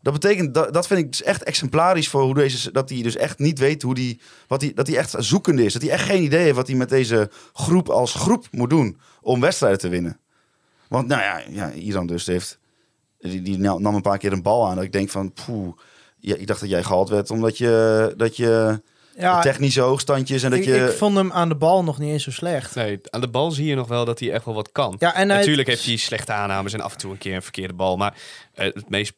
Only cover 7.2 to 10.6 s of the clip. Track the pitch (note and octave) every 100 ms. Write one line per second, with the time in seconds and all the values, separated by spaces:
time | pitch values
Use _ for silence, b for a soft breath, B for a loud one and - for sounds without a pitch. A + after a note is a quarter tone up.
7.2 | G#2 B B - C#3 F3+ - A2 B2 -
8.2 | E3 A#3 - - B2 D#3+ A2+ - b b
9.2 | - B2 A#2+ A#2 A#2+ G2 F2+ F2 E2+ -
10.2 | _ _ _ _